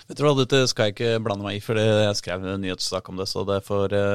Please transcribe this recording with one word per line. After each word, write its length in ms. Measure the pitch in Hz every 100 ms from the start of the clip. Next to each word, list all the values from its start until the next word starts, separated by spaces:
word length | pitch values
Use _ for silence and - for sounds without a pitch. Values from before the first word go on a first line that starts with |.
| -
Vet 100 | -
du 60 |
hva, 100 | 147 135
dette 280 | 127 139 127
skal 200 | - 107
jeg 80 | 98
ikke 240 | 117 113
blande 200 | 110 101
meg 140 | 101 101
i, 60 |
for 120 | - 110
det, 100 | 110
jeg 300 | 107 104 104
skrev 280 | - 92 95
en 140 | 98
nyhetssak 460 | 92 90 - 92 -
om 100 | 92
det, 80 | 92
så 160 | 98
det 160 | 98 98
får, 280 | - 101 98
eh, 120 | 101 101